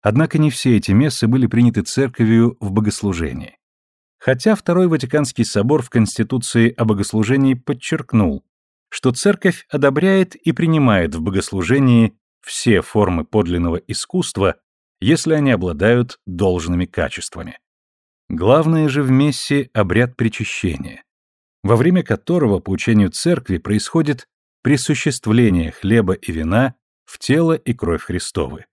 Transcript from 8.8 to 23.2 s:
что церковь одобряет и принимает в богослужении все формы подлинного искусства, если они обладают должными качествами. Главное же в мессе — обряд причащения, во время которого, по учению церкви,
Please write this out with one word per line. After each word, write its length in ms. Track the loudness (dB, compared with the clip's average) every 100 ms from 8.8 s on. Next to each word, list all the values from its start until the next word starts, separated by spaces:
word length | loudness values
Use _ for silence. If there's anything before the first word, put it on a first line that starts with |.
| _
что 220 | -2 -2
церковь 540 | 0 0 2 0 -2 -6
одобряет 640 | 0 0 2 2 2 0 -2
и 160 | -4
принимает 640 | 0 0 2 4 2 0 -4
в 60 |
богослужении 960 | -4 -4 -4 -6 0 2 4 4 2 _ _ _
все 400 | -14 -4 2 2
формы 440 | 2 0 0 0 -2
подлинного 500 | -2 0 -2 -2 -4
искусства, 800 | -6 -10 -6 -4 -4 -2 -2 -2 _ _ _ _
если 320 | 0 0 2
они 180 | 0 2
обладают 680 | 0 -2 0 2 2 0 -8 -12
должными 600 | -2 0 0 -2 -2 -2
качествами. 760 | -4 -6 -6 -14 -14 -16 -18 _ _ _ _ _ _ _
Главное 580 | -2 2 4 4 0 0
же 140 | 0
в 60 | 2
мессе — 600 | 2 2 -2 -2 -2 -2
обряд 420 | -2 0 2 0 0
причащения, 880 | -4 -2 -8 -4 -6 -6 -10 -14 _ _ _ _ _ _
во 120 | 0 2
время 280 | 4 2
которого, 560 | 0 -6 -2 0 0 0
по 100 | -2
учению 400 | -4 2 2 2
церкви, 480 | 0